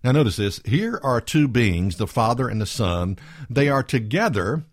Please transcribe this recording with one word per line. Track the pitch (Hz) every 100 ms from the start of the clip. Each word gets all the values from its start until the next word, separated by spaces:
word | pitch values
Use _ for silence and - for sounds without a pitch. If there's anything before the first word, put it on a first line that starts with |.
Now | 127
notice | 139 123 90
this. | 101 - -
Here | 135 226 233
are | 135 120
two | - 156 143
beings, | 117 110 85 95 82
the | 104
Father | - 113 120 127
and | 107
the | 104
Son. | - 98 87 90 98 - - 143
They | 120 143
are | 139
together | 127 131 107 156 226 104 90 156 -